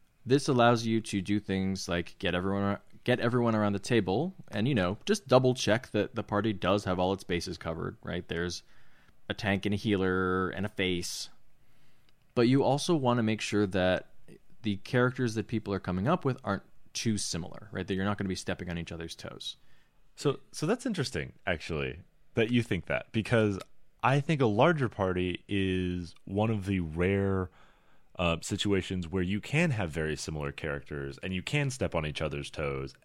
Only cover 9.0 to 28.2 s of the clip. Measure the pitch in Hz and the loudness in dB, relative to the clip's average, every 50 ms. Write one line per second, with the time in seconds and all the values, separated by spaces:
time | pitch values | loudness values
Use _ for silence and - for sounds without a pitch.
9 | - - - - - - 101 - - 101 98 98 - 104 101 101 - 110 101 92 | -20 -20 -20 -14 -8 -8 -6 -4 0 0 0 0 0 0 -2 0 2 2 2 4
10 | 95 92 92 92 92 92 92 92 92 90 - 95 95 104 - - 95 92 90 85 | 4 4 2 2 2 2 2 2 0 0 -2 -4 -6 -4 -2 -2 0 0 0 -2
11 | 85 - - - - - - - - - - - - - - - - - - - | -4 -6 -8 -8 -10 -12 -14 -18 -20 -20 -20 -20 -20 -20 -20 -20 -20 -20 -20 -20
12 | - - - - _ - - 123 117 120 131 139 - 110 135 143 - - 175 151 | -20 -20 -20 -20 _ -6 0 4 4 6 6 6 4 4 2 2 2 2 2 2
13 | 131 120 120 123 110 107 110 104 - - - 104 104 95 90 95 90 92 90 - | 4 2 2 2 2 0 0 -2 -2 -2 0 2 2 2 2 2 4 4 4 2
14 | - - - - - - - - - - - - - 110 101 95 - - - 123 | 0 -6 -14 -16 -16 -16 -18 -18 -18 -18 -14 -8 -4 -4 -4 -4 -4 -2 2 2
15 | 123 123 123 - 127 117 107 110 101 - - 107 - 101 101 95 - - 90 92 | 4 2 2 0 -2 -2 0 -2 -4 -2 -2 -4 -2 -2 -4 -2 -2 -2 -2 0
16 | 98 139 175 185 - 135 123 - - 110 98 92 - - - - - - - - | 2 0 0 0 0 -2 -4 -4 -2 -4 -4 -4 -4 -10 -18 -18 -16 -12 -8 -4
17 | - 117 107 98 - - - 85 85 - - - - - - 95 90 - 98 92 | -2 0 0 0 -2 -4 -4 -6 -6 -8 -10 -12 -14 -10 -8 -6 -4 -2 -2 -2
18 | 95 104 104 - 101 95 92 - - - 92 - 92 87 87 85 82 - 87 82 | 0 0 -2 -2 -2 -4 -4 -4 -4 -6 -6 -6 -6 -6 -6 -6 -6 -8 -8 -10
19 | 82 82 - - - - - - - - - - - - - - - _ _ _ | -10 -10 -12 -12 -12 -12 -12 -12 -12 -12 -12 -14 -16 -20 -20 -20 -20 _ _ _
20 | - - - - - 147 135 - - - - - 156 160 226 247 - 269 208 180 | -20 -20 -10 -4 -2 -2 -2 -2 -6 -14 -10 -4 -2 -2 -2 0 -2 -4 -2 -2
21 | 131 - - 82 69 64 - - - 98 87 80 - - 85 73 69 64 69 85 | -2 -2 -2 -4 -6 -6 -10 -8 -2 -2 -2 -2 -2 -4 -4 -2 -2 -4 -4 -8
22 | - - _ - - - - 117 113 113 123 120 110 - 104 87 - - 73 58 | -14 -20 _ -20 -18 -6 0 0 2 4 4 2 2 2 -2 -4 -2 -2 -4 -4
23 | - - - 110 98 - 123 113 110 104 98 92 - - - - - - - _ | -4 -2 -2 -2 0 2 4 4 4 4 2 0 -6 -12 -16 -20 -20 -20 -8 _
24 | - 120 135 143 139 - 165 135 135 110 101 104 135 170 175 147 131 104 - - | 2 2 2 2 2 2 2 4 4 4 4 6 6 6 6 4 2 0 0 2
25 | 98 95 90 90 90 90 87 - - - 101 98 95 95 92 92 92 90 90 90 | 2 2 2 2 2 0 0 -2 -4 -2 0 0 2 2 2 2 0 0 -2 -2
26 | 87 85 - - - - 95 101 107 113 113 104 92 98 98 95 87 78 76 85 | -4 -8 -10 -14 -10 -4 0 0 2 2 0 0 0 0 0 0 0 0 0 2
27 | 87 95 98 98 98 98 95 95 90 - - - - - - _ _ - - - | 2 4 4 4 2 2 2 0 0 -2 -6 -14 -20 -20 -20 _ _ -20 -20 -20
28 | - - - - | -20 -12 -6 -2